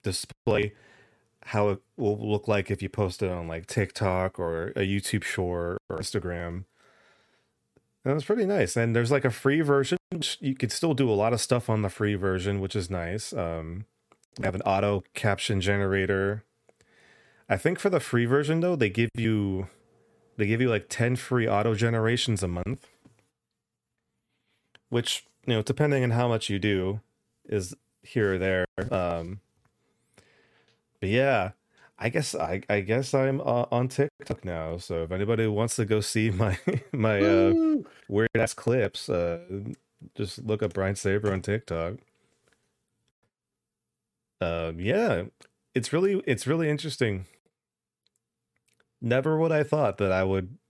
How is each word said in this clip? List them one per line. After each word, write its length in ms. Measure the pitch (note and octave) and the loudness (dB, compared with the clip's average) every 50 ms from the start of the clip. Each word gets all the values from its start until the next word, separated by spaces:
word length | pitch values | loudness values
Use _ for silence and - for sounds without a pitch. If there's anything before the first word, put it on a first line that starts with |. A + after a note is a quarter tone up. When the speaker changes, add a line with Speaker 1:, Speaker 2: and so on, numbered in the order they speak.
Speaker 1:
display 720 | - G2+ F#2+ - - - - _ _ A#2 G#2+ G#2+ G#2 G#2 - _ _ - - - _ _ _ _ _ _ _ _ - | -4 -4 -4 -4 -8 -10 -16 _ _ 0 2 2 0 -2 -4 _ _ -20 -20 -20 _ _ _ _ _ _ _ _ -12
how 240 | - - G#2+ G#2 G#2 | -2 2 2 2 2
it 120 | G2 - _ _ _ | 2 -2 _ _ _
will 220 | - B2 G#2 G#2+ G#2 | -2 0 0 0 0
look 300 | A2 G#2+ G#2 G#2 - - | -2 -2 -2 -2 0 0
like 220 | G#2+ G2+ F#2 - | 0 0 0 -2
if 120 | G2+ - | -4 -4
you 60 | G2 F#2+ | -4 -6
post 340 | - - G#2 F2+ F2+ - | -2 -2 -2 -2 -2 -4
it 80 | G#2 F#2 | -4 -4
on, 180 | F2+ F2 E2+ E2 | -4 -6 -6 -8
like, 180 | D#2+ E2 F2+ | -8 -10 -10
TikTok 720 | - - A2+ G2+ - - - G#2+ F#2+ F#2 F#2 F#2 F#2 - - | -4 -2 -2 -2 -2 -2 -2 0 0 2 2 0 -2 -2 -4
or 300 | F2+ E2 E2 E2 E2+ - | -4 -4 -2 -4 -4 -4
a 100 | - - | -2 -2
YouTube 420 | G2 F#2+ G2 G2+ - - - G#2 | -2 0 0 -2 -2 -2 -4 -2
short 560 | - - - - F#2 F2 F2 F2 F2 F2 F#2 G2+ _ - | -2 -4 -4 -2 -2 -2 -2 -4 -4 -4 -6 -6 _ -8
or 100 | F#2+ D#2+ | -8 -6
Instagram. 640 | - - - G#2 F2 F2+ F2 E2+ E2+ E2+ E2+ F2+ F#2+ _ _ _ _ _ _ _ _ _ _ _ _ _ _ _ _ _ _ _ _ _ _ _ _ _ _ _ _ | -6 -4 -4 -4 -4 -4 -6 -6 -8 -8 -8 -10 -12 _ _ _ _ _ _ _ _ _ _ _ _ _ _ _ _ _ _ _ _ _ _ _ _ _ _ _ _
And 100 | C3 C#3 | -2 -2
it's 100 | D#3 C#3 | -2 0
pretty 220 | - G#3 A#3+ G3+ | -2 0 0 2
nice. 300 | F#3 G#3 F#3 A2 F2 - | 0 2 2 2 2 2
And 180 | A#2 A#2 A#2 A2+ | 0 2 2 2
there's, 160 | A#2 A#2+ A#2 | 2 2 4
like, 120 | C#3+ C#3 - | 2 2 2
a 60 | B2+ | 0
free 300 | A2+ - - C#3 C#3 D#3+ | -2 2 2 2 4 4
version. 380 | D#3+ C#3+ C#3+ C#3 C3+ - F3+ - _ _ | 4 4 4 4 4 2 -2 -4 _ _
Which 280 | F3+ E3 D3+ - - - | -8 -6 -4 -6 -6 -4
you 140 | F#3+ C#3 C3+ | -4 -4 -2
could 180 | - B2+ A2 | -2 -4 -4
still 220 | - - - E3 D3 | -2 -2 0 0 2
do 160 | B2 C3+ A#2+ | 4 4 4
a 40 | G#2+ | 4
lot 180 | G2 G#2+ A2+ | 4 4 2
of 80 | A#2+ A2 | 2 0
stuff 280 | - - B2+ A#2+ - - | 2 0 0 0 2 0
on 120 | A2 G#2+ | 0 2
the 60 | G#2 F#2+ | 0 -2
free 260 | - - G#2+ G#2 G#2 | -2 0 0 0 0
version, 440 | F#2+ F#2+ G2 F#2 F#2 F2 G2+ G2+ G2 | 0 0 0 0 0 0 -2 -2 -2
which 160 | F#2+ F#2 - | -4 -4 -4
is 140 | G#2+ F2+ E2 | -4 -4 -4
nice. 420 | F#2 F2 E2+ E2+ F#2+ A2 - - | -4 -6 -4 -6 -6 -8 -8 -8
Um, 540 | - A2+ F2 E2+ E2 E2 D#2+ E2 E2+ F#2+ G#2+ _ _ _ _ _ _ _ _ _ _ - | -6 -4 -4 -4 -4 -6 -8 -8 -10 -12 -12 _ _ _ _ _ _ _ _ _ _ -6
they 80 | - | -4
have 80 | G#2 F2+ | -4 -4
an 80 | F#2+ | -2
auto 420 | - G2+ F#2+ G2 G#2 G#2 G#2 F#2+ - _ _ | 0 2 2 4 2 2 0 0 -4 _ _
caption 460 | - - G#2+ G2 - - - G#2+ F#2+ | -2 0 0 0 0 -2 -2 -2 0
generator. 840 | F2 G2 G2+ G2+ G2+ F#2+ G2 G2 F#2+ F#2 G2 F#2+ G2 G2 G#2 A2 _ _ _ _ _ _ _ _ _ _ _ _ _ _ _ _ _ _ _ _ _ - | 0 0 0 0 0 0 0 0 0 0 0 0 0 -2 -2 -4 _ _ _ _ _ _ _ _ _ _ _ _ _ _ _ _ _ _ _ _ _ -4
I 80 | G2 | -2
think 220 | F#2+ - D#3 F3+ - | 2 2 0 0 2
for 120 | - G3+ | 0 2
the 100 | F3+ D3+ | 2 2
free 240 | - - - A#2 A#2+ | 0 2 2 2 2
version, 340 | A#2 C3 C#3+ D3 C#3+ D#3+ E3 | 4 2 2 2 2 0 2
though, 160 | E3+ F3+ F3+ | 2 0 2
they 140 | C#3+ A#2 G#2 | 2 0 0
give 200 | - A#2 A#2 A2 _ | 2 0 0 0 _
you, 540 | A#2+ A2+ A2+ A2 G#2+ G2+ G2 F#2+ F#2 F#2+ - - _ _ _ _ _ _ _ _ _ _ _ _ | -2 0 2 2 2 0 0 -2 -4 -6 -8 -14 _ _ _ _ _ _ _ _ _ _ _ _
they 100 | - G#2+ | -2 0
give 140 | G2+ A2 A2+ | 0 2 2
you, 80 | B2+ B2 | 2 2
like, 160 | A2+ G#2 - _ | 2 0 -2 _
ten 280 | - - A#2 B2 B2+ | -2 0 2 2 2
free 320 | B2 - - B2+ B2 A2+ A2+ | -2 -2 0 0 2 2 2
auto 260 | G2+ G2+ G#2+ A#2 A2 | 2 2 2 2 2
generations 680 | G2+ A#2 A#2 A2+ A2+ A2 A2+ A#2+ A#2+ - - A2 G2 | 2 2 2 2 2 2 2 2 0 0 0 0 0
a 60 | G2 F2+ | 0 -2
month, 400 | F2 F2 F2+ G2+ C3+ - - _ _ _ _ - _ _ _ _ _ _ _ _ _ _ _ _ _ _ _ _ _ _ _ _ _ _ _ _ _ _ _ _ _ _ _ _ _ - _ _ | -4 -4 -4 -6 -6 -8 -10 _ _ _ _ -20 _ _ _ _ _ _ _ _ _ _ _ _ _ _ _ _ _ _ _ _ _ _ _ _ _ _ _ _ _ _ _ _ _ -20 _ _
which, 380 | A#2+ A#2+ A#2+ - - - - _ _ _ _ | -2 -2 0 0 -6 -6 -8 _ _ _ _
you 80 | - A#2 | 2 2
know, 80 | A2 | 2
depending 400 | G#2+ - C3 - D3+ D3 C#3+ C3+ B2+ | 2 0 0 0 2 2 2 2 2
on 60 | A#2+ | 2
how 160 | A2+ A#2+ B2 A#2+ | 2 2 2 2
much 200 | A#2 A2 - - | 0 0 -2 -2
you 80 | G2+ G2 | -2 0
do, 420 | F#2 G#2+ G2+ F#2 F#2 F#2 G#2 G#2+ _ _ _ _ _ _ _ _ _ - | 0 2 2 2 0 -2 -4 -6 _ _ _ _ _ _ _ _ _ -4
is 260 | G#2+ G#2 F#2 F2 - _ _ _ _ _ | -4 -4 -4 -6 -12 _ _ _ _ _
here 320 | _ - - A#2+ G#2+ G2 F#2+ | _ -4 0 2 2 2 2
or 40 | F2+ | 2
there. 280 | F#2+ F#2+ F#2 F#2 F2+ - _ - F#2 B2 | 0 2 2 0 0 -2 _ -8 -6 -4
Um, 500 | - F#2 F2+ F2 E2+ E2+ E2 E2+ G2 G#2 _ _ _ _ _ _ _ _ _ _ _ _ _ _ _ - _ _ _ _ _ _ _ _ _ _ _ _ _ _ _ _ | -2 -2 -2 -2 -2 -4 -6 -8 -12 -14 _ _ _ _ _ _ _ _ _ _ _ _ _ _ _ -20 _ _ _ _ _ _ _ _ _ _ _ _ _ _ _ _
but 80 | - F#2+ | -2 0
yeah, 420 | G#2+ B2 C3+ C#3 C3 G#2+ F#2 G2 - _ _ _ _ _ - _ _ - | 2 2 4 4 2 2 0 -2 -6 _ _ _ _ _ -20 _ _ -4
I 100 | G#2+ A2+ | -4 0
guess 260 | - E3 C#3 - - | 0 2 0 0 -2
I, 280 | - D#2+ D#2+ F2+ G2 - - | -4 -2 -2 -4 -6 -2 0
I 120 | G#2 G2+ | 0 0
guess 340 | F#2+ G2 A2+ B2+ C3+ C3 - | 2 2 0 0 0 2 2
I'm, 260 | C3+ C3 C3+ C3+ C#3+ | 2 2 2 0 0
uh, 260 | - - A#2+ A#2+ A#2+ - | 0 0 0 0 0 0
on 160 | B2 A#2+ B2+ B2+ | 0 0 0 0
TikTok 560 | - - C#3 - _ _ - - - - - | 0 0 0 0 _ _ -8 -8 -8 -6 -6
now. 320 | F#2 F2 E2 D#2+ D#2+ E2 F2 | -6 -6 -4 -4 -6 -6 -8
So 240 | - - F2 E2 | -6 -6 -4 -4
if 100 | E2 D#2+ | -4 -4
anybody 340 | F#2 F#2 G2+ G#2 A#2 A2 A2+ | -2 -2 0 0 0 2 2
wants 300 | A2 G#2 G2+ A2+ A2+ - | 0 2 0 0 0 0
to 80 | - A2 | -2 0
go 160 | G2 A2 G#2+ | 2 2 0
see 300 | G#2 - - A2 A2 A2+ | 0 0 0 0 2 2
my, 280 | G2 F2+ A2+ G2+ F2+ - - - - | 2 2 2 0 0 0 -2 -2 -2
<laughs> 160 | C3 - - | -2 -4 -6
my, 260 | - C3 A2 A2 G#2+ G2 | -2 0 2 2 4 4
uh, 340 | - - E4+ E4+ E4+ E4 | 4 6 6 6 6 6
Speaker 2:
Woo! 340 | E4 E4 D#4+ D#4+ D#4 C4+ - - - - _ - | 4 4 4 2 2 0 -2 -8 -20 -20 _ -2
Speaker 1:
weird 220 | G2 G#2 A2+ A2+ - | 0 2 2 2 2
ass 180 | A2+ A#2 A2+ - | 2 0 0 -2
clips, 540 | - - A#2 B2 C3 G#2+ G2+ - - - - | -4 0 0 2 2 2 0 -2 -8 -4 -2
uh, 320 | - F2 F2 E2+ E2+ E2+ F3 F3+ F#2+ G2+ G#2 A2+ - _ _ _ _ _ - - _ | -2 0 0 -2 -4 -6 -8 -8 -8 -8 -8 -8 -12 _ _ _ _ _ -20 -16 _
just 300 | - G#2+ F#2 - - B2 | -8 -8 -8 -8 -10 -4
look 180 | A2 A2 G2+ | -4 -2 -2
up 100 | G#2+ G2 - | -2 -4 -2
Brian 200 | G2 F#2+ F#2+ G2+ | -2 0 0 -2
Saber 360 | - - G2+ F#2+ G#2 G#2+ G#2 | -2 0 0 0 2 0 0
on 100 | F#2+ F#2+ | 0 0
TikTok. 520 | - - G2+ A2 - - E2+ E2 E2 F2 G#2+ - _ _ _ _ _ _ _ _ _ _ _ _ _ _ _ _ _ _ _ _ _ _ _ _ _ _ _ _ _ _ _ _ _ _ _ _ _ _ _ _ _ _ _ _ _ _ _ _ | -2 -2 -4 -4 -4 -6 -4 -4 -4 -4 -6 -10 _ _ _ _ _ _ _ _ _ _ _ _ _ _ _ _ _ _ _ _ _ _ _ _ _ _ _ _ _ _ _ _ _ _ _ _ _ _ _ _ _ _ _ _ _ _ _ _
Uh, 320 | F#2 E2+ E2+ E2+ E2 E2 E2 | -4 -4 -2 -4 -4 -6 -6
yeah, 480 | E2+ F2+ G#2+ D#3+ G#3 A#3+ G#3+ A#2 F2 F2+ - _ _ - _ _ _ _ _ _ | -4 -2 0 0 0 0 0 0 -2 -4 -8 _ _ -20 _ _ _ _ _ _
it's 180 | B2+ A#2 - | -4 -2 0
really, 300 | - E3 F#3 G3+ G3+ F#3+ - | 0 2 2 2 0 0 0
it's 200 | - B2+ - - | 0 -2 0 0
really 220 | B2+ D#3+ E3 E3 D3+ | -2 0 0 2 0
interesting. 580 | D3+ C#3+ D#3+ D#3 B2 - B2+ A2 G2 F#2 F#2 - _ _ _ _ _ _ _ _ _ _ _ _ _ _ _ _ _ _ _ _ _ _ _ _ _ _ _ _ _ _ _ _ _ _ | 0 -2 -4 -8 -2 0 0 0 0 -4 -8 -12 _ _ _ _ _ _ _ _ _ _ _ _ _ _ _ _ _ _ _ _ _ _ _ _ _ _ _ _ _ _ _ _ _ _
Never 380 | - A#2 A#2+ C3 C3+ D#3 D#3 D#3 | -2 2 2 2 2 2 2 2
would 140 | E3 E3 | 2 2
I 100 | D#3+ D3+ | 2 2
thought 360 | D3 C#3+ - D3+ C#3 G#2 F#2+ - | 2 2 2 2 2 0 2 2
that 140 | G2+ F#2+ | 2 2
I 120 | F#2 F#2 F#2+ | 4 2 2
would 320 | F#2+ G2 F#2+ F#2 F#2+ C3 - _ | 2 2 0 -2 -4 -12 -18 _